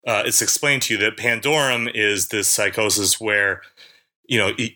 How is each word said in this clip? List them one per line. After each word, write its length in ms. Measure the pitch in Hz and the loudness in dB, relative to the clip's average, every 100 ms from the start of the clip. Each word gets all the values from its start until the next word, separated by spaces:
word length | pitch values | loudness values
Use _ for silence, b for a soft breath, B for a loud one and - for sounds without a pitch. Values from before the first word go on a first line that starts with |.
| - | 0
uh, 160 | 107 120 | 0 2
it's 160 | 120 | 0
explained 400 | 110 - 147 139 | 0 0 2 0
to 120 | - 110 | 0 0
you 40 | |
that 140 | 104 107 | 0 0
Pandorum 720 | 123 117 135 156 139 120 117 | -2 0 0 2 2 0 -2
is 360 | 117 104 101 90 | 0 0 0 -2
this 180 | 110 98 | -2 0
psychosis 720 | - 101 98 107 101 95 - | 0 0 0 0 0 0 0
where, 400 | 110 104 101 92 B B B B B _ - | 0 0 0 -2 B B B B B _ -2
you 120 | 120 | 0
know, 160 | 98 120 | 0 -2
y-, 180 | 117 | -6